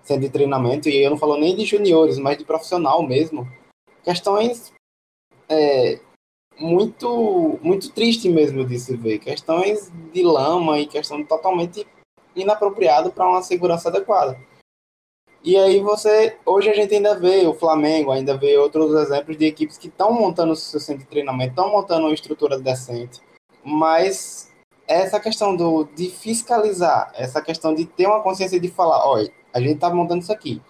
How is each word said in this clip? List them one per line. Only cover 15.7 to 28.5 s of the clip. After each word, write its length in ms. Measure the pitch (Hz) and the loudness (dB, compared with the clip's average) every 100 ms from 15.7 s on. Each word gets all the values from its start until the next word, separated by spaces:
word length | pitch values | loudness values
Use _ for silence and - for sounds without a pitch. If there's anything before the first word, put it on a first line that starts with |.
| 196 | 4
você, 560 | 202 208 214 214 220 - | 2 0 4 4 2 0
hoje 240 | - 196 208 | 0 2 2
a 40 | |
gente 220 | 208 202 | 2 2
ainda 240 | 208 208 196 | 2 2 2
vê 260 | 175 190 | 2 4
o 80 | 170 | 2
Flamengo, 580 | 151 165 156 151 160 139 | 2 0 2 2 2 0
ainda 260 | 135 135 135 | -2 -2 0
vê 200 | 143 143 | 4 4
outros 360 | 143 156 156 | 4 2 2
exemplos 420 | 156 139 143 147 | 2 0 -2 -4
de 80 | 156 | -2
equipes 320 | 156 151 311 - | -2 0 -6 -6
que 120 | 175 | -20
tão 240 | - 202 | -2 0
montando 400 | 240 196 175 165 | 2 0 0 0
o 20 | |
seu 240 | 160 - 151 | -2 -6 -8
centro 240 | - 139 | -8 -12
de 60 | 135 | -6
treinamento, 460 | 147 143 127 127 | -6 -4 -6 -4
tão 140 | 127 196 | -2 0
montando 360 | 202 190 165 | 0 0 0
uma 80 | 156 | 0
estrutura 440 | 151 - 156 147 135 | -2 -6 -4 -2 -2
decente, 640 | 131 127 - 120 123 - _ _ _ _ | -4 -6 -8 -12 -12 -18 _ _ _ _
mas 880 | 143 151 160 165 190 - - - - _ _ _ - | -6 -2 2 2 0 -4 -10 -16 -20 _ _ _ -2
essa 320 | 165 190 208 | 0 0 -2
questão 340 | 220 220 202 | -4 -2 -2
do, 300 | 180 170 160 | 0 0 0
de 260 | 151 160 180 | -2 -6 -10
fiscalizar, 1000 | - 214 226 - 240 214 180 175 120 - | -8 -6 -6 -2 0 0 0 2 2 -2
essa 280 | - 127 156 | -8 -6 -6
questão 340 | 156 165 160 | -6 -4 -2
de 100 | 156 | -2
ter 220 | 165 - 190 | -4 0 2
uma 160 | 214 | 2
consciência 340 | 190 190 185 | 0 -4 -2